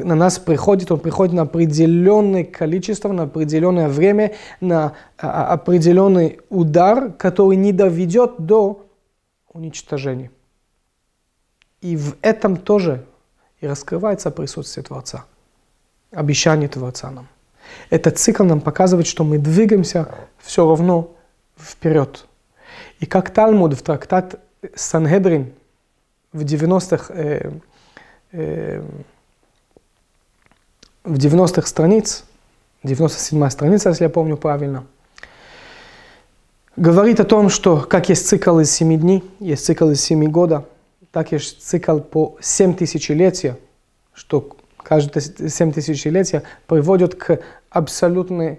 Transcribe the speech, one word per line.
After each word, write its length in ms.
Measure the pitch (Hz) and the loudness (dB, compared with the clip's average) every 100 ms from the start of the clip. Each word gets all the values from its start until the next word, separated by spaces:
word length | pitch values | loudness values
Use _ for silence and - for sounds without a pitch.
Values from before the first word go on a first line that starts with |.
на 100 | 180 | -2
нас 240 | 156 180 180 | 2 2 0
приходит, 520 | - 147 - 196 180 | -2 0 2 0 0
он 80 | 156 | -4
приходит 360 | 165 - 185 | -4 0 0
на 80 | 175 | 0
определенное 1040 | 151 170 165 147 165 170 180 208 208 185 | -2 0 0 2 2 4 4 4 2 0
количество, 680 | 160 - 160 185 185 208 202 | -4 -6 -4 -4 -4 -6 -4
на 120 | 185 | -4
определенное 640 | 151 160 156 156 180 180 151 | -6 -4 -2 0 2 2 0
время, 460 | 139 185 208 214 214 - - | 2 2 2 0 -4 -20 -8
на, 320 | 180 165 151 - - _ | -2 -2 -2 -8 -20 _
а, 120 | - | -6
а, 220 | 156 139 | -4 -2
определенный 880 | 170 - 180 165 180 196 185 160 - _ | -2 2 2 4 4 6 4 2 -4 _
удар, 640 | 190 160 156 180 240 262 | -2 2 4 4 2 -2
который 440 | 165 190 180 196 190 | -4 -4 2 4 4
не 160 | 202 | 2
доведет 600 | 185 196 165 180 208 240 240 | 2 2 2 0 2 0 -2
до 480 | 160 220 202 202 - _ _ _ _ _ _ | 0 2 2 -4 -18 _ _ _ _ _ _
уничтожения. 800 | 165 160 147 - 147 139 127 131 _ _ _ _ _ _ _ _ _ _ _ _ _ _ _ | -16 -16 -16 -10 -8 -6 -8 -12 _ _ _ _ _ _ _ _ _ _ _ _ _ _ _
И 160 | 175 165 | -8 -6
в 180 | 143 139 | -6 -2
этом 340 | 214 220 190 180 | -2 0 -2 -2
тоже 480 | - 208 175 123 - _ _ _ _ _ | 0 0 0 -6 -10 _ _ _ _ _
и 60 | 151 | -10
раскрывается 640 | 143 - 160 208 196 165 | -10 -8 -6 -4 -4 -6
присутствие 540 | 143 143 - 139 - | -8 -10 -10 -14 -14
Творца, 400 | - 67 - - - _ _ _ _ _ _ _ _ | -14 -14 -14 -16 -20 _ _ _ _ _ _ _ _
обещание 560 | 180 147 143 170 151 143 | -6 -2 0 2 2 -2
Творца 420 | 131 127 123 131 | -6 -10 -12 -16
нам. 160 | 131 131 _ _ _ - - - | -18 -20 _ _ _ -20 -20 -4
Этот 280 | 160 160 - | 0 0 2
цикл 260 | - 214 | 0 2
нам 160 | 190 151 | 2 2
показывает, 460 | 151 - 185 180 160 | -2 0 2 2 -2
что 180 | - | -2
мы 140 | 156 151 | -2 0
двигаемся 680 | 147 165 220 208 170 180 151 - - _ | 2 2 4 2 0 -4 -6 -12 -20 _
все 300 | - - 165 | -6 2 4
равно 420 | 160 175 170 170 - _ _ _ _ | 4 2 0 -2 -16 _ _ _ _
вперед. 680 | - - 165 156 131 - _ _ _ _ - - - _ | -20 -6 0 0 0 -8 _ _ _ _ -20 -20 -20 _
И 60 | - | -2
как 240 | 190 185 | -2 0
Талмуд 440 | - 220 214 165 | 0 4 4 2
в 80 | 135 | -2
трактат 580 | - 147 - 185 185 - _ _ - | -4 -6 -2 -2 -2 -14 _ _ -20
Сангедрин 800 | - - 165 160 190 190 160 123 - _ _ _ _ _ _ _ | -14 -6 -2 0 2 2 0 -4 -14 _ _ _ _ _ _ _
в 120 | 156 | -10
девяностых, 680 | 147 151 160 185 - 165 - | -6 -2 0 0 0 -4 -4
э, 400 | 180 151 147 - 156 _ _ _ - _ _ _ | -8 -6 -6 -8 -14 _ _ _ -20 _ _ _
э, 500 | 175 156 160 160 - 151 - 139 _ _ _ _ _ _ _ _ _ _ _ _ _ _ _ _ _ _ _ | -10 -8 -8 -8 -10 -12 -16 -20 _ _ _ _ _ _ _ _ _ _ _ _ _ _ _ _ _ _ _
в 140 | 196 147 | -6 0
девяностых 480 | 143 170 180 180 - | 4 4 4 2 -2
страниц, 580 | - 160 220 214 - - _ _ _ _ _ | 0 2 2 0 -10 -16 _ _ _ _ _
девяносто 380 | 135 131 160 - | -8 -2 -2 -2
седьмая 300 | - 156 139 | -4 0 0
страница, 400 | - 147 202 202 | 0 0 2 2
если 140 | 160 | 0
я 60 | 165 | 0
помню 260 | 165 160 151 | 0 -2 -2
правильно, 500 | 156 143 143 135 123 _ _ _ - - - - - - - - - _ _ _ _ _ _ - | -4 -4 -4 -8 -12 _ _ _ -20 -20 -20 -20 -20 -20 -20 -20 -20 _ _ _ _ _ _ 0
говорит 440 | 170 170 214 226 | 4 6 6 4
о 40 | |
том, 240 | 202 214 202 | 4 4 4
что 300 | - 196 156 | 2 2 2
как 300 | - 185 170 | 2 -2 2
есть 200 | 160 - | 0 2
цикл 300 | 202 - 165 | 0 4 4
из 120 | 151 | 2
семи 260 | - 160 160 | 2 2 2
дней, 280 | 175 190 185 - | 2 2 -2 -12
есть 240 | 190 143 | -6 -4
цикл 240 | - 156 160 | -2 2 2
из 100 | 143 | 2
семи 280 | - 160 151 | 0 0 2
года, 380 | 156 175 151 139 _ _ _ _ | 2 2 0 -4 _ _ _ _
так 200 | 165 156 | -8 -4
есть 300 | 151 - - | -6 -8 -14
цикл 360 | - 175 - 156 | -6 -4 0 -2
по 380 | 147 156 151 - | -2 -2 -2 -4
семь 340 | - - 190 | -8 0 2
тысячелетия, 840 | 175 165 156 - 151 185 185 139 123 _ _ _ _ _ | 2 -4 -4 -4 2 2 0 -8 -8 _ _ _ _ _
что 440 | - - 147 - - _ _ | -20 -4 -4 -4 -20 _ _
каждое 460 | - 156 147 156 | -2 0 0 -4
т-, 260 | 143 - 156 | -8 -10 -10
семь 240 | - 165 | -2 -2
тысячелетия 720 | 151 147 143 151 175 190 156 - - _ | -2 -6 -6 -2 -2 -2 -4 -8 -20 _
приводит 480 | 160 147 190 180 | 0 2 2 2
к 260 | - - 156 - - _ | -2 -4 -4 -4 -20 _
абсолютному 880 | - 151 - 175 180 180 180 160 | -4 -4 -2 -2 0 -4 -4 -6